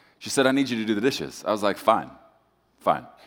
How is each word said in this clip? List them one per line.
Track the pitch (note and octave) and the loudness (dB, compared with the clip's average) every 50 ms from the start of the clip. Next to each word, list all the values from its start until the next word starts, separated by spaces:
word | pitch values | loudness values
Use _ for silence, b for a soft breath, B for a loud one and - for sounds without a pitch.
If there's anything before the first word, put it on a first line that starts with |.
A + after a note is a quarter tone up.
| b b b b | b b b b
She | - A2 | -6 0
said, | - - C3 | 2 2 2
"I | C3 | 4
need | C3+ C#3 C#3 A#2+ | 2 2 0 0
you | B2 A2 | -2 -2
to | A2 | 0
do | A2 A2 | 0 0
the | G2+ | 2
dishes." | A2 C#3 C3 - D#2 C2+ - - - | 2 0 0 -2 -6 -10 -10 -8 -4
I | - | -2
was | G#2+ G#2 | -2 0
like, | G2+ G2+ F#2+ - | 0 -2 -2 2
"Fine, | - A2 A2+ F#2+ D2+ - - - - _ _ _ _ _ _ _ _ _ _ _ | 2 2 2 2 0 -6 -14 -20 -20 _ _ _ _ _ _ _ _ _ _ _
fine." | - - D#2 C2 B1 - - b b | 0 0 0 0 -4 -12 -20 b b